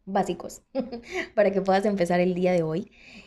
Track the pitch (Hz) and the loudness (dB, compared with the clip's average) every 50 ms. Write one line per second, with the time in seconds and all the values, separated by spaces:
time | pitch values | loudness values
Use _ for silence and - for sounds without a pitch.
0 | - - 190 202 180 185 175 - - - - - _ _ - 262 - - 233 233 | -10 -4 -2 0 0 0 -2 -6 -8 -14 -14 -16 _ _ -6 -6 -6 -6 -8 -14
1 | - - 349 370 330 - - 226 202 190 202 196 196 190 185 196 196 214 202 196 | -12 -8 -8 -6 -6 -4 0 2 2 2 2 0 2 2 2 2 2 2 0 0
2 | 175 175 180 180 180 180 180 175 180 180 180 180 165 156 156 170 226 - _ - | 0 2 2 2 2 2 0 2 2 2 2 2 0 0 -2 -4 -6 -8 _ -20
3 | - - - 214 - | -20 -20 -20 -20 -20